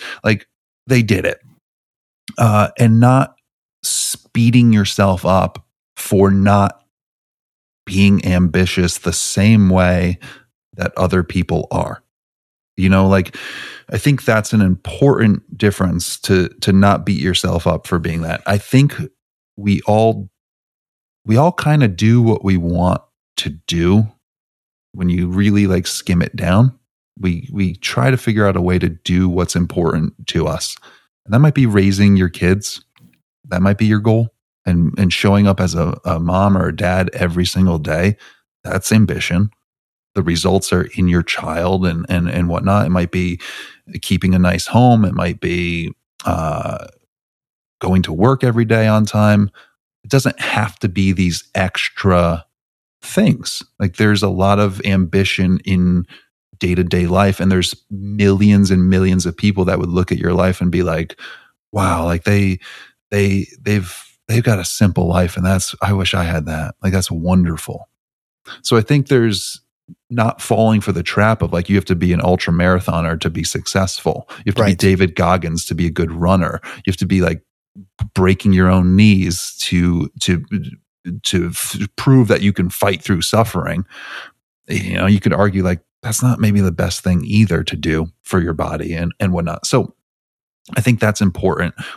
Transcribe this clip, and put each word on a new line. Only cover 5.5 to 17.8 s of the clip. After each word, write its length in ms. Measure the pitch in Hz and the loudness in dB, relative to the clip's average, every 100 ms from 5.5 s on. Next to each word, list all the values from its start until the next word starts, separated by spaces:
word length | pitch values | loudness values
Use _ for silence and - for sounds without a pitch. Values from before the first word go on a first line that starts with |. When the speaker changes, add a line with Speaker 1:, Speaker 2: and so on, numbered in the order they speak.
| - _ _ _ - | -6 _ _ _ -14
Speaker 1:
for 340 | - 101 98 | -2 2 4
not 540 | 98 101 101 101 - _ _ _ _ _ _ _ _ _ _ | 4 4 4 2 -2 _ _ _ _ _ _ _ _ _ _
being 400 | - 95 101 98 - | -6 2 4 4 2
ambitious 720 | 90 87 90 92 - 87 - | 2 2 2 0 0 -2 -2
the 140 | 90 | -6
same 560 | - - - 104 110 95 | -4 -4 2 4 6 6
way 480 | 92 90 90 87 90 - - _ _ _ | 4 4 2 0 -4 -10 -20 _ _ _
that 180 | - 90 - | -8 -8 -2
other 260 | 90 92 | 0 0
people 460 | 87 90 85 82 - | 0 -4 -2 -4 -4
are. 320 | 87 85 - _ _ _ _ _ _ _ - | -6 -6 -10 _ _ _ _ _ _ _ -2
You 120 | 95 | 2
know, 160 | 95 95 | 4 4
like, 280 | 95 90 - - - - - - | 2 0 -8 -16 -16 -16 -18 -8
I 60 | 101 | -2
think 280 | 147 135 | 0 0
that's 280 | - 110 - | 0 0 0
an 80 | 110 | 2
important 960 | 95 90 - - 139 - 110 95 - - | 2 0 -4 0 2 4 2 0 -4 -2
difference 600 | 104 - 92 87 - - | -2 0 -2 -2 -6 -8
to, 260 | - 95 87 - | 0 0 0 -4
to 120 | - | 0
not 340 | 95 101 92 95 | 4 4 2 -2
beat 140 | 87 | -2
yourself 460 | 90 87 90 87 87 | -2 -2 -2 -2 -2
up 200 | 80 | -4